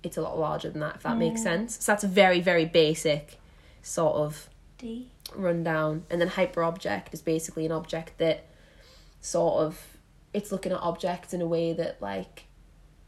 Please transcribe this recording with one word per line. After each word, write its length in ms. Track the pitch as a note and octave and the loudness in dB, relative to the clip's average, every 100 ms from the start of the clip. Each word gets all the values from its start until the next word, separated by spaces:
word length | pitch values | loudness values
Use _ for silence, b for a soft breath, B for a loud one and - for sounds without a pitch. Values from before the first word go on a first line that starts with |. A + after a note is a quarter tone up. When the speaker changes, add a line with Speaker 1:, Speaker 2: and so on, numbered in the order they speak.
Speaker 1:
it's 140 | E3+ E3+ | -8 -6
a 40 | |
lot 160 | - - | -6 -2
larger 320 | D3+ D#3 - | -2 -2 -6
than 120 | D3+ | -6
that, 160 | D3+ - | -6 -6
if 60 | |
that 140 | - A#3 | -4 0
makes 220 | E3 A3+ | 0 0
Speaker 2:
Mm. 20 | |
Speaker 1:
sense. 400 | G3+ E3+ A#3 - | 0 0 -2 -4
So 80 | - | 0
that's 120 | G#3 | 2
a 40 | G3+ | 2
very, 300 | F#3+ F#3+ F3+ | 6 8 8
very 240 | F3+ E3+ D#3+ | 4 4 6
basic 720 | E3+ D#3 D#3+ D#3+ D3 - - B B B B | 6 6 4 2 0 -4 -20 B B B B
sort 340 | - - D#3+ D3+ | -8 0 2 2
of 340 | D3+ D3+ - - - - | -2 -4 -16 -20 -20 -16
Speaker 2:
D. 340 | A#3 A3+ B3+ - - - | -12 -12 -12 -18 -16 -4
Speaker 1:
rundown. 720 | F#3 E3+ E3+ D#3 D#3 D#3 - | 0 0 0 0 0 -2 -4
And 100 | F3 | 0
then 60 | E3+ | 0
hyper 320 | - F3+ - | 2 0 2
object 500 | E3 F3 - G3 - | -2 -2 -4 -4 -6
is 80 | D#3+ | -8
basically 440 | - D#3+ D#3+ - D#3+ | -2 -2 -2 -6 -4
an 60 | |
object 460 | D#3+ E3+ D#3+ E3 - | -4 -4 -8 -8 -2
that 280 | E3 D#3 - B B B B B B B | 0 0 -6 B B B B B B B
sort 420 | - E3+ E3+ C3 | -4 0 2 2
of, 340 | D#3 E3+ - - _ _ _ | 0 -2 -18 -20 _ _ _
it's 180 | G#3 - | -6 -4
looking 200 | F#3+ F#3+ | -6 -4
at 60 | F#3 | -2
objects 540 | E3+ E3+ F#3 F3+ - | -2 -2 -4 -4 -6
in 80 | F3+ | -4
a 60 | E3+ | 0
way 240 | E3 E3 | 0 0
that, 280 | E3 E3 - | 0 -4 -6
like, 440 | G2 G2 F#2 - - - - - - - | -6 -6 -8 -16 -20 -20 -20 -20 -20 -20